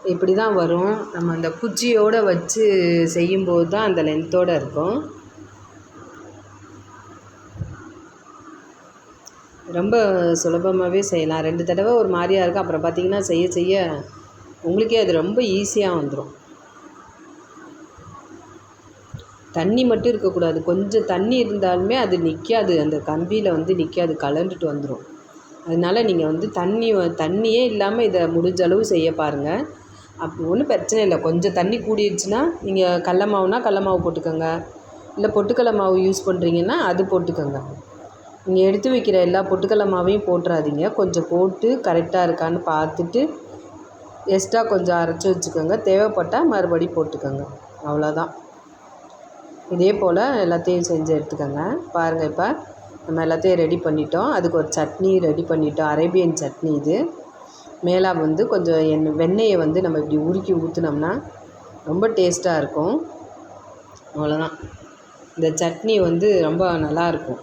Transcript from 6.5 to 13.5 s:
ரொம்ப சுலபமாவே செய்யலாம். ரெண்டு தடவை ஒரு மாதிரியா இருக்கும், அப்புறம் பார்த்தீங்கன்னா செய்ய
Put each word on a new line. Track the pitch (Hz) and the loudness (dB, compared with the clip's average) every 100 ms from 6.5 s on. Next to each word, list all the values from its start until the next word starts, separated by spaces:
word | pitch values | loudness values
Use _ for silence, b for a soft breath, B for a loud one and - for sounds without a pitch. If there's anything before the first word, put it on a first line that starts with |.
| 101 - - - - - - - - - - - - - - - - - - - - - - - - - - - - - - - | -20 -20 -20 -20 -20 -20 -20 -20 -20 -20 -12 -12 -12 -18 -20 -20 -20 -20 -20 -20 -20 -20 -20 -20 -20 -20 -20 -20 -20 -20 -20 -8
ரொம்ப | 175 196 233 208 185 170 170 | -2 0 2 2 2 2 2
சுலபமாவே | 170 170 185 185 180 190 | 0 0 0 0 2 0
செய்யலாம். | 196 170 156 160 | 0 -2 0 -2
ரெண்டு | 160 170 | -2 -2
தடவை | 170 175 208 | -2 0 2
ஒரு | 240 196 | 2 2
மாதிரியா | 175 175 190 | 0 2 2
இருக்கும், | 175 185 175 | 2 0 -2
அப்புறம் | 160 | 0
பார்த்தீங்கன்னா | 170 165 185 202 | 0 0 0 -2
செய்ய | 190 170 175 | 0 0 2